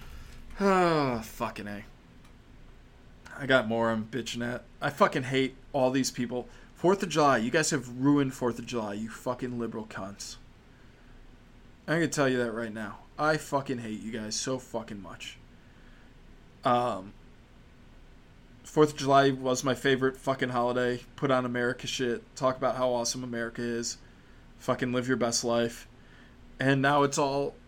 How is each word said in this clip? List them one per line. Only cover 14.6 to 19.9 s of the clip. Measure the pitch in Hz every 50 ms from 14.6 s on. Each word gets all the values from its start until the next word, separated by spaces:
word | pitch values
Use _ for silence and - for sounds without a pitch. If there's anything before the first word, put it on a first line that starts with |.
| - - - 110 110 - 107 101
much. | 92 82 113 - - - - - - - - - - - - - - - - - - - - - - - - - - - - - -
Um, | 127 120 120 123 120 101 92 95 107 - - - - - - - - - - - - - - - - - - - - - - - - - - - - - - -
Fourth | - - 151 151 147 143
of |
July | - 131 139 139 139 139 139
was | 135 131 131 127 127 127 135
my | 131 120
favorite | - - 131